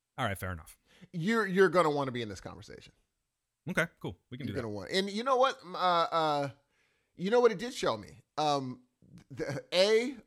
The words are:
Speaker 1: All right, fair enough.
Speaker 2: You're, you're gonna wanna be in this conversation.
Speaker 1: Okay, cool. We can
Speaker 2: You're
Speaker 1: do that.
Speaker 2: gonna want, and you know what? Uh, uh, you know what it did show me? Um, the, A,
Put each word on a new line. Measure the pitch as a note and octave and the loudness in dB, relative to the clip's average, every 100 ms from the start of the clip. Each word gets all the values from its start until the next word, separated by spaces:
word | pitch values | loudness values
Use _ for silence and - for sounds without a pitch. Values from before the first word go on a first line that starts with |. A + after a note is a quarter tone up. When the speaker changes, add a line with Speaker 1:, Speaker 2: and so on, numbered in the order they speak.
| _ - | _ -6
Speaker 1:
All | |
right, | A#2+ G2 | -6 -4
fair | F#2 | -8
enough. | F2 - - _ _ - | -10 -12 -20 _ _ -14
Speaker 2:
You're, | F3+ E3+ A3+ G3 | -6 0 0 2
you're | F#3 F#3+ | 4 4
gonna | E3+ D#3+ | 6 4
wanna | D3 C3+ | 2 -2
be | A#2+ | -4
in | A2+ | -6
this | F#2 | -10
conversation. | F#2+ F2 - - - _ _ _ _ _ _ _ - | -14 -16 -18 -20 -20 _ _ _ _ _ _ _ -6
Speaker 1:
Okay, | F3+ E3 _ | -4 -4 _
cool. | C#3+ F#2+ _ | -12 -12 _
We | B2+ | -12
can | A#2 | -8
Speaker 2:
You're | |
Speaker 1:
do | - | -6
that. | |
Speaker 2:
gonna | A2+ | -8
want, | G#2 F#2 | -8 -4
and | F#3+ G3+ | -2 -2
you | G3+ | -4
know | B3+ B3+ | 0 2
what? | F3+ - E3+ | 2 0 -8
Uh, | F3+ | -2
uh, | F3+ E3+ E3 E3 D#3 D3 C#3+ - _ _ _ _ _ - | 2 4 2 2 2 0 -2 -6 _ _ _ _ _ -8
you | F3+ | 0
know | A#3+ | 4
what | A#3+ | 4
it | F#3+ | 2
did | A#3+ | -6
show | C4 E3+ A2 | -4 -2 -2
me? | G2 - _ - | -6 -20 _ -2
Um, | D3+ C#3+ C3 B2 _ _ _ - - | 0 0 -2 -10 _ _ _ -20 -16
the, | B2+ D#3+ B2 - | -8 -6 -8 -2
A, | F3 G3 A3 B3 B3 | 2 4 4 0 -6